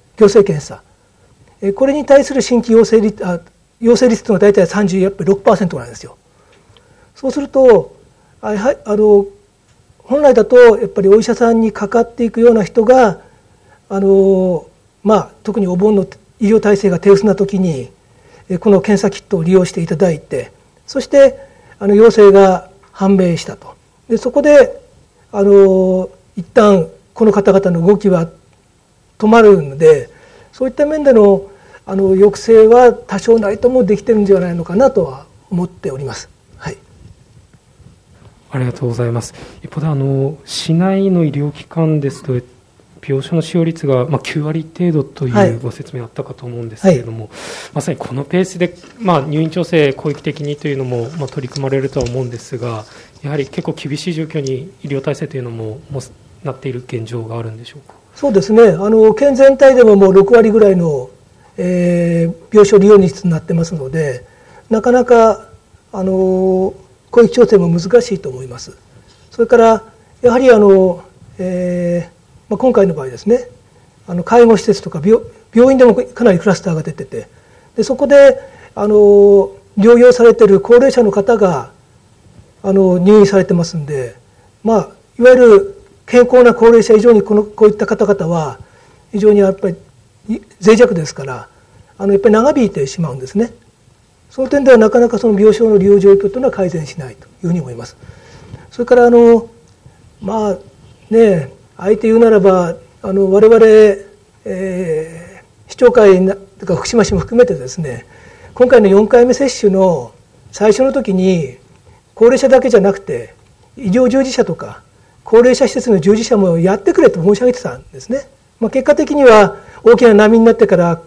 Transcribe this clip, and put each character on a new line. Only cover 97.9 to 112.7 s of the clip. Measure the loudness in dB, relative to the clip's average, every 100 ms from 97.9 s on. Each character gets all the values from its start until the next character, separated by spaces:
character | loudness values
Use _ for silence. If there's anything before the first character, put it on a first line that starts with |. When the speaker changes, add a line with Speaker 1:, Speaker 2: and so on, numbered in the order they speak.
| _ -20 -20 _ -20 -20 -20 -16
Speaker 1:
そ | -10
れ | 0
か | 2
ら、 | 4
あ |
の、 | 4 4 4 0 _ _ _ _ _ _ _
ま | -10 -6 -6
あ、 | -6 -12 _ _ _ _
ね、 | 0 2 0 -6 -16 _ -10
あ | -4
え | -2
て | 0
言 | 2
う |
な | 2
ら | 2
ば、 | 2 2 -2 -8 _ _
あ | -6
の、 | -4 0
我 | 2 4
々、 | 6 6 6 4 0 -8 _ _ _
え | -14 -10 -8 -8 -6 -8 -8 -16 -20 -20 _ _ _
ー、 |
市 | 0
長 | 2
会 | 4 4 4
な-、 | 0 -4 -12 _
と | -8
か | -8
福 | -4
島 | -2
市 | -2
も | -4
含 | -2 0
め | 0
て |
で | -2 -10
す | -12
ね、 | -12 -12 -18 _ -20 _ -16
今 | -2 2
回 | 4
の | 4
四 | 2 2
回 | 2 2
目 |
接 | 0 -4 -2
種 | -2
の | 0 0 -2 -8 _ _ _ _
最 | -2 0
初 | 0
の | -2
時 | -2 -4
に、 | -2 -2 -2 -6 -14 _ _ _ _ _
高 | 0 2
齢 | 2
者 | 2
だ | 2
け | 4